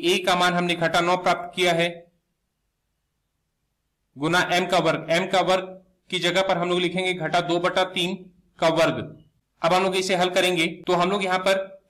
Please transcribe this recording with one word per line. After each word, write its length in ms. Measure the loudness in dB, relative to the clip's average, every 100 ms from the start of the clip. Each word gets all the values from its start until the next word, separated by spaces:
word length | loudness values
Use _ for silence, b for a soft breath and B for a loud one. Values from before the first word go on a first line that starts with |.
| -2
a 200 | 0 0
का 100 | 2
मान 180 | 2
हमने 220 | 0 0 -2
घटा 260 | 0 0
नौ 160 | 2 2
प्राप्त 340 | 0 -2 -4 -2
किया 180 | 0
है, 160 | 2 -2 -4 -18 _ _ _ _ _ _ _ _ _ _ _ _ _ _ _ _ _ _ _ _ -4
गुना 240 | 0 0 2
m 180 | 0 0
का 80 | 0
वर्ग, 280 | 2 0 0
m 180 | -2 0
का 100 | 0
वर्ग 340 | 2 0 -2 -14 _ _ -10
की 100 | -4
जगह 220 | 0 0
पर 140 | 2 0
हम 120 | 0
लोग 100 | 0
लिखेंगे 340 | -2 -2 -4 -4
घटा 260 | -2 -2
दो 180 | 0 0
बटा 240 | 0 0 -2
तीन 260 | -2 -4 -6 -12 _ _ -2
का 80 | 2
वर्ग। 480 | 4 2 0 -8 -14 _ _ _ -4
अब 120 | 0
हम 100 | 2
लोग 120 | 2 0
इसे 200 | 0 0
हल 140 | 2
करेंगे, 380 | 2 2 2 -2
तो 260 | -2 0
हम 180 | 2 2
लोग 120 | 0
यहाँ 160 | 0 0
पर 300 | 0 0 -2 -12